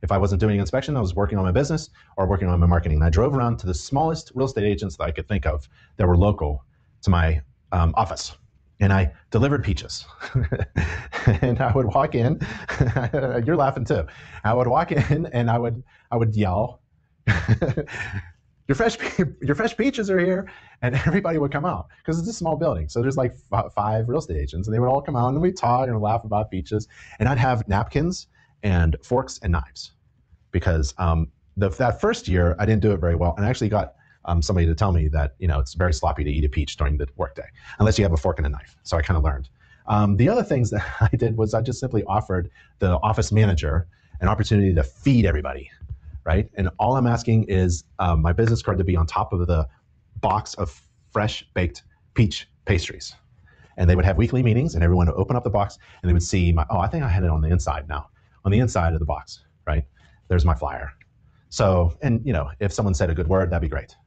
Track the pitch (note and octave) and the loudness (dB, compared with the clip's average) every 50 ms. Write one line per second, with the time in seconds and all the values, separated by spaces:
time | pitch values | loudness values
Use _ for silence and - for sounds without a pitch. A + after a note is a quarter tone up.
0 | - - G2+ G2 F#2+ G2 F#2+ F2+ G#2+ A2 G#2 G2+ G2+ F2 - C3 C3 - D3 C3+ | 0 0 2 2 2 2 2 2 2 2 2 2 0 0 -2 -4 -2 -2 -2 -2
1 | A2+ F#2+ F2+ F#2+ G2+ G2 G#2+ G2+ F#2 F#2 F2 A#2+ C#3+ C#3+ - - - - _ _ | -2 -2 0 -2 -2 -2 0 0 0 2 2 2 0 0 -2 -4 -6 -8 _ _
2 | - _ _ - F#2+ F2+ G2+ F#2 G2 F2+ F2 F2 E2+ E2+ F2 E2+ D#2+ D#2+ D#2 D2+ | -20 _ _ -2 0 0 0 0 0 0 2 4 4 4 4 2 2 0 0 2
3 | D#2+ E2+ D#2+ F#2 A2+ C#3+ D3 C3+ B2 A#2+ A#2 A#2+ - F#2+ F2+ - - - C3+ C#3 | 2 4 4 4 2 2 2 0 0 0 -2 -4 -4 -6 -6 -6 -6 -4 -2 -2
4 | D#3 D#3+ E3 D#3+ - - - B2+ C3+ C3+ C3+ - G2+ G#2 G2+ - - F#2+ D#2 - | 0 0 -2 -4 -8 -10 -4 -4 -4 -2 -2 0 0 0 0 0 -4 -8 -6 -6
5 | D#2+ D2+ D2+ - D#2 - G#2+ F#2+ C2+ D2 D2 D2 - - _ _ _ _ _ _ | -6 -6 -6 -8 -6 -4 -4 -2 0 -2 -2 -4 -6 -12 _ _ _ _ _ _
6 | G2+ F2 F2 F2 F#2+ G#2 G#2 - D#2+ D2 D2 C#2+ - _ _ _ _ _ _ _ | 2 4 4 6 6 4 2 0 -2 -4 -4 -6 -10 _ _ _ _ _ _ _
7 | - - F#2 F2 E2+ D#2+ D#2+ D2+ C#2+ _ _ _ _ _ - F2+ E2+ E2 D#2+ - | 0 2 2 4 4 2 0 0 -4 _ _ _ _ _ -2 0 0 2 2 2
8 | A2 - E2 - - - - _ _ _ _ _ _ _ _ _ G#2 G2 G2 F#2+ | 0 0 -2 -10 -10 -14 -14 _ _ _ _ _ _ _ _ _ 2 4 4 4
9 | F#2 D#2+ - - _ _ - D3 B2+ C#3+ C#3+ C3+ - - F#2+ - - - - - | 2 0 -2 -6 _ _ 0 2 2 2 2 0 0 -2 -4 -4 -6 -10 -14 -14
10 | - - - - - - - C3+ A#2+ - - - - - _ - - - - - | -14 -16 -20 -18 -16 -4 -2 -2 -2 0 -2 -4 -6 -4 _ -4 -2 -2 -4 -8
11 | - - - - - - G#2+ F2 - C3 A#2+ A2 C3+ A#2+ G#2+ C3+ B2+ G#2+ - C#3 | -10 -10 -10 0 2 2 2 4 2 0 2 2 2 2 2 2 2 2 2 2
12 | C#3 C#3 - B2 A#2 B2 D#3 - - - - - - - - - C#3+ B2 A2 - | 0 2 0 0 2 2 0 0 -4 -8 -8 -12 -10 -10 -2 0 0 2 2 0
13 | B2 A#2+ - D3 C3 C3 B2 B2 A#2 A#2 E3 E3+ C#3 C3+ C3+ C#3 A#2+ - - F#2+ | -2 -2 -2 -2 -2 -2 -2 -2 0 0 2 2 2 0 0 -2 -2 -2 0 -2
14 | D#2+ - - - - - - - - G#2+ A2+ B2 B2 A#2+ B2 C#3+ E3+ - F3 D3 | -2 -4 -8 -18 -20 -20 -20 -4 0 0 2 2 2 2 2 2 0 0 0 0
15 | G#2+ - - - E3 - - A#2+ A#2+ A#2 A2+ A#2+ A#2+ A#2+ A2+ A#2 C3 _ _ _ | 2 2 0 -2 -2 -4 -2 -2 0 2 0 0 0 -2 -4 -6 -10 _ _ _
16 | _ _ A#2+ A#2 A#2 G#2+ G#2 G#2+ G#2 F#2+ F2+ G2 A2 A#2+ - - _ _ _ _ | _ _ -2 0 0 0 2 0 0 0 0 0 -2 -2 -4 -14 _ _ _ _
17 | _ _ _ _ _ - G2+ F2 - - A2+ - - D#3+ - - D3 - - - | _ _ _ _ _ 0 0 0 2 0 0 2 2 -2 -2 -4 -6 -8 -10 -12
18 | - - - G2 - - - _ _ _ _ _ _ _ C#3 - A3+ A3 A3 - | -12 -10 -10 -10 -12 -12 -20 _ _ _ _ _ _ _ 0 0 0 -2 -2 -2
19 | - - - - F#3 D3 - - - C#3 D3 D3 A3 A3+ - - G#3+ C#4 B3+ A#3 | -8 -10 -2 -2 -2 -2 -2 -8 -2 -2 -2 0 -2 -4 -2 0 -2 -2 0 -2
20 | A3 G3 F#3+ F#3 F3 F#3 F#3 F#3 G3 - - - - - - _ - B2 C3 C3+ | -2 0 0 2 2 2 0 -2 -4 -10 -16 -20 -20 -20 -16 _ -4 -2 0 0
21 | - - D#3 G3 G3 E3 E3+ D#3 C#3+ C#3+ C#3+ D3 C#3+ F3+ E3 F2+ - - - _ | 0 2 0 2 0 0 -2 0 -2 -2 -2 -2 -4 -2 -4 -4 -8 -12 -18 _
22 | _ - D#3+ E3 E3 G#3 A3+ - F3 D#3+ D#3 C3 E3 D#3+ A#2+ F2 D#2 D2+ - A#2 | _ -4 -4 -2 -2 -4 -6 -4 -4 -4 -2 0 0 -2 0 -2 -4 -6 -4 -2
23 | A#2+ C3 C3+ C#3 C3 A#2+ - - - _ G2 G2 G2+ - - - G#2 G#2+ A2 A2+ | -2 0 0 0 -2 -2 -2 -6 -12 _ -2 -2 -2 -2 -4 -4 -2 0 0 -2
24 | A2+ A#2 A#2+ D#3 D#3 - E2+ D2+ C#2+ C2+ D2 E2+ G2 G#2+ G#2+ A2+ B2 B2 C3 C#3 | -2 -2 -2 -4 -4 -4 -4 -4 -4 -4 -6 -6 -4 -2 0 0 2 2 0 0
25 | C#3+ - D3 B2 A#2 B2+ C3+ D3 E3 F3+ F#3+ - - A2+ A#2 B2+ C3+ B2+ A#2+ G#2+ | -2 -2 -2 0 0 0 0 0 0 0 -2 0 0 0 2 2 0 0 -2 -2
26 | G#2 G#2 A2 A2+ - A2 G#2+ G#2 A2 - - F#2 - - A2 G#2+ G#2+ _ - - | -2 0 -2 -2 -2 -2 -2 -2 -2 -2 -6 -8 -6 -4 -4 -6 -6 _ -16 -20
27 | - - - - A2 B2 C#3 B2+ A#2 C3 B2+ A2 G#2 - G2 G2 A#2 - - C#3+ | -20 -20 -6 -2 0 0 2 2 2 2 2 0 0 0 0 -2 -2 0 -2 -2
28 | D3+ F3 F3+ - - _ _ _ _ _ _ _ - G#2 F2+ F2 E2+ D#2+ D2+ - | -2 -2 -4 -6 -10 _ _ _ _ _ _ _ -2 0 2 2 2 2 0 -2
29 | - - B2 B2+ - - - - - G#2 E2+ D#2+ D2 - - - - - _ _ | -2 -2 -2 -2 -2 -4 -10 -8 -4 -2 -2 -2 -2 -6 -14 -20 -20 -20 _ _
30 | _ _ _ _ _ _ _ _ _ _ - F2 - - E2+ D#2+ D2+ C#2 - - | _ _ _ _ _ _ _ _ _ _ -4 -2 0 2 0 2 0 -2 -2 -2
31 | F2+ E2+ E2 D#2+ D#2 D2 _ _ _ _ _ - G2+ F#2+ F#2 - B2+ A#2+ A2+ - | 0 2 2 2 0 -2 _ _ _ _ _ 0 0 0 0 0 0 0 0 0
32 | - G#3 A#3 A3 - - F#2+ F2+ F2 E2+ D#2+ E2+ G#2 G2+ A2 G#2+ F#2+ G#2+ G2+ F2+ | 0 -2 -2 -2 -2 0 2 2 4 2 2 2 2 2 2 4 4 2 2 2
33 | D#2 E2+ E2+ E2 F2 F2 E2+ - G2+ G#2+ C3 - - G#2+ F#2+ G#2 F#2+ - - _ | 2 0 0 2 2 0 0 0 0 -2 0 0 0 0 0 0 -2 -2 -8 _
34 | _ _ _ _ _ - F2 E2+ D#2 - G#2 F2+ E2+ D#2+ E2 D#2+ A2 G2 F2+ E2 | _ _ _ _ _ -2 0 0 0 2 2 2 4 2 2 2 2 2 2 2
35 | D#2 D2+ D2 D2 D2 C#2 - _ - E2+ D2 C#2 C#2 - - E2 F#2 F2+ D#2+ - | 2 2 0 0 0 -2 -4 _ -2 0 0 0 -2 -4 -2 -2 0 0 0 0
36 | - F#2 - - D2 C#2+ C#2+ D2+ D2 C#2+ C#2+ - D2 C#2 - - D2 C#2 D2+ D2 | 0 -2 -2 0 -2 -2 0 0 0 0 0 -2 -4 -4 -4 -4 -2 -2 0 -2
37 | D2 - - - - - - - - - - - - - - - G#2 G#2+ G#2+ - | -4 -6 -6 -6 -8 -6 -6 -14 -16 -16 -16 -20 -20 -20 -2 0 2 2 4 4
38 | G#2 F#2+ E2+ D#2 - F#2+ D#2+ - D#2 C#2+ C#2+ C#2 - - _ _ _ - - E2 | 2 2 2 0 0 -2 -2 -2 -2 -4 -4 -6 -10 -18 _ _ _ -4 -2 -2
39 | D#2 - F2+ D#2+ D2 D2 C#2 C#2 C2+ - _ _ _ _ - _ _ - G#2+ G#2 | 0 0 0 0 0 0 -2 -4 -8 -14 _ _ _ _ -20 _ _ -2 0 2
40 | G#2 G2+ G2+ G2 A2+ D#3+ A3 B3 G#3+ - E3 C3+ A#2+ A2 - G#2 - - - - | 2 2 2 2 2 2 2 0 0 0 0 0 0 0 -2 -4 -6 -6 -4 0
41 | A2+ A2 - A2+ B2 A2+ A2 A2 A2+ G#2+ B2 A2+ A2 C3 B2 - - B2+ B2+ G#2+ | 0 0 2 0 0 0 0 0 -2 0 0 -2 -2 -2 -4 -6 -6 -2 -2 -2
42 | G2+ - G2 G#2+ G#2+ - F#2 F#2 E2+ D#2 _ - - _ _ _ - F#2 E2+ - | -2 0 -2 -2 -2 -2 -4 -4 -4 -4 _ -18 -20 _ _ _ 0 0 2 2
43 | - G#2+ A2 - A2 - G#2 G#2+ A2 G2+ F#2+ D#2 D2 D2+ D#2 E2 E2+ - _ _ | 2 0 0 0 0 2 4 4 4 4 2 0 0 0 -2 -2 -2 -4 _ _
44 | _ _ _ - F2+ F#2+ G#2+ G2+ G#2+ - A2 G#2 G2+ F#2+ F2+ - C#2+ - - - | _ _ _ -2 0 0 2 2 0 2 2 4 4 4 4 2 0 -2 -6 -4
45 | - C#3+ C3+ A#2+ G#2 F#2 D#2+ D2 C#2+ C#2 C2 C2+ C2+ - - _ - - - - | 0 2 4 4 4 4 2 0 -4 -6 -8 -10 -12 -16 -20 _ -14 -14 -14 -14
46 | _ - - - - D#2+ D#2+ G2 A2 - _ - G2 F#2 - - G#2+ B2 B2+ C3+ | _ -18 -18 -10 -4 0 0 0 0 -2 _ -4 -4 -4 -2 0 0 0 2 2
47 | B2 B2 A#2+ A2+ - - A2+ A2 G#2 - G2+ F#2 F#2 F2+ E2+ D#2+ - _ - _ | 2 2 0 0 0 2 2 2 2 2 2 2 2 2 0 -2 -6 _ -8 _
48 | F#2+ F2 E2+ D#2+ D#2 E2 F2 - A2+ A#2 A#2 A2 - - G#2 F#2 F#2 F2 F#2 E2 | -2 0 2 2 2 2 2 2 2 2 2 0 0 -2 0 0 0 0 2 2
49 | E2 D#2+ - F#2+ G2 - - F2+ F2 F2 F2 D#2 D2 C#2 - _ _ _ _ _ | 2 0 0 -4 -4 -2 -2 -2 0 2 2 0 0 -2 -6 _ _ _ _ _
50 | _ _ _ - - G#2+ F#2+ G#2+ A#2 - - - E2+ - - - _ _ _ _ | _ _ _ -4 -2 0 0 0 -2 -6 -8 -8 -8 -8 -8 -14 _ _ _ _
51 | _ _ _ A2 G#2 A#2+ - - - _ _ - F2+ F2+ - - _ - _ _ | _ _ _ -2 0 0 -2 -6 -12 _ _ -2 -2 -2 -4 -8 _ -20 _ _
52 | _ _ _ - A#2 F2+ - - - _ _ _ _ - G#2 F2 - - - - | _ _ _ 2 2 2 2 -4 -12 _ _ _ _ 0 0 0 0 -4 -10 -12
53 | - - - _ _ _ _ _ _ _ _ _ - - _ - F2+ E2+ F2+ F2 | -16 -18 -18 _ _ _ _ _ _ _ _ _ -20 -20 _ 0 4 4 6 6
54 | F2+ F#2+ F#2+ E2 A2+ A#2 - B2+ A#2+ A#2 G#2+ A#2+ - E2 D#2 E2 E2 E2+ F2+ F2+ | 4 2 4 4 2 2 2 2 2 2 2 2 0 0 0 2 2 4 4 4
55 | F2 E2 - - F#2+ - B2 B2 - - F#2+ G#2 G2+ G2+ - - - - - - | 4 2 2 0 -2 0 0 -2 -2 0 0 0 -2 -2 -4 -14 -20 -20 -20 -8
56 | - F2 E2+ F2 E2+ - - G2 F2+ E2+ E2+ E2 - - A2 F#2+ F2 G#2 - E3 | -2 0 2 2 0 0 0 2 2 4 2 2 0 0 -2 -2 -2 -2 -2 -2
57 | D3 B2 E2+ G2 F#2 E2+ D#2+ D#2 D#2 D#2 F2 F2 - - C#2+ D2+ D2+ D2 D2 C#2+ | -2 0 0 0 2 0 0 0 0 0 0 0 0 -2 -6 -6 -6 -8 -8 -10
58 | - - _ _ _ _ _ _ _ F#2+ G2 A2 B2+ A2 - G2+ E2+ E2+ E2 D#2+ | -10 -12 _ _ _ _ _ _ _ 0 2 2 2 2 0 0 0 0 0 0
59 | D#2 D2+ D#2 D2 - - - - _ _ _ _ _ - D#2 D#2 C#2+ - _ _ | -2 -2 -4 -6 -8 -16 -20 -20 _ _ _ _ _ -4 -2 -2 -2 -4 _ _
60 | _ _ _ _ _ _ F#2 F2 C#2+ E2 D#2+ - D2+ C#2+ C2+ - - C#2 - _ | _ _ _ _ _ _ 0 2 4 2 2 0 -2 -6 -6 -8 -10 -12 -14 _
61 | _ _ _ _ _ _ _ _ _ _ - - A#2 G2 F#2 F2 E2+ E2+ - - | _ _ _ _ _ _ _ _ _ _ -2 0 2 4 4 4 2 0 0 -2
62 | - C#3 A#2 A2+ A2+ C#3 A#2 E2 D2 D2 - - G#2 G2 - - A2 G2+ F#2 - | -2 0 0 0 0 -2 -2 -2 -2 -4 -6 -4 -4 -4 -2 -2 -2 0 0 0
63 | G2 E2+ E2 D2+ F2 D#2+ F#2 F#2+ F#2+ F2 F2 E2+ D#2+ D#2 C2+ C#2 - - - _ | 0 0 0 -2 0 2 2 2 2 2 0 -2 -2 -2 -4 -6 -8 -10 -20 _
64 | _ | _